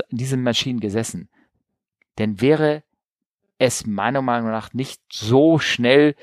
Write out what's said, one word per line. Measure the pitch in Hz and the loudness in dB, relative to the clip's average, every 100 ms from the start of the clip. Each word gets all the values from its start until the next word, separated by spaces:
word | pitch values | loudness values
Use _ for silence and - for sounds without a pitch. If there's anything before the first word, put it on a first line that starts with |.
| - | -6
in | 117 | -6
diesen | 131 131 | -4 -2
Maschinen | 123 110 135 123 | 0 -2 -2 -4
gesessen, | 104 107 113 90 - _ _ _ _ _ _ _ _ - | -4 -4 -6 -10 -16 _ _ _ _ _ _ _ _ -4
dann | 107 98 | -4 0
wäre | 127 156 151 151 - _ _ _ _ _ _ - | 2 4 2 -2 -8 _ _ _ _ _ _ -2
es | 127 - 110 | 0 0 -6
meiner | 98 110 139 | -2 -2 -2
Meinung | 131 120 113 | -2 -2 -2
nach | 110 - | -6 -6
nicht | 120 135 - _ | -8 -8 -12 _
so | - 107 131 160 156 | -8 2 4 4 4
schnell | - - 120 139 151 - | 0 0 4 6 4 0